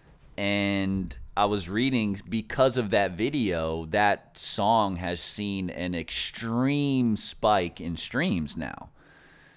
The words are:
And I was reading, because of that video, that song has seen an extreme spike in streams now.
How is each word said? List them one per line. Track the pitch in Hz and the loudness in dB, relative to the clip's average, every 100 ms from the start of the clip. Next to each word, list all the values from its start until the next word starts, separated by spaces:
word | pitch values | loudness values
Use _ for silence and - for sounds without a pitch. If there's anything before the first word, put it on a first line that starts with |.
| - - - - | -20 -20 -16 -4
And | 101 101 101 98 95 95 92 - - - | -2 0 2 0 0 -2 -4 -8 -6 0
I | |
was | 104 104 85 | 0 0 -2
reading, | 104 131 127 107 98 - | 0 2 2 0 -2 -4
because | 113 104 - 135 127 | -4 -2 4 4 4
of | 107 | 2
that | 101 95 | 2 2
video, | 87 123 147 104 82 80 82 82 | 0 0 0 0 0 0 -2 0
that | 104 104 98 - - | 2 4 2 -4 -10
song | - - 101 113 101 90 | -6 0 2 4 2 -2
has | 87 90 | -4 -4
seen | - - 104 98 92 | -4 -4 -2 -2 -2
an | - 90 | -4 -4
extreme | 87 80 - - - 117 117 135 143 143 131 120 101 | -4 -4 -4 -6 -6 -2 0 2 2 2 2 2 0
spike | - - 110 101 87 - | -2 0 4 4 2 -4
in | 85 82 | -8 -6
streams | - 127 175 92 73 85 | -4 -2 0 0 -2 -6
now. | 67 - - - - - - - - | -8 -10 -16 -20 -20 -20 -20 -20 -20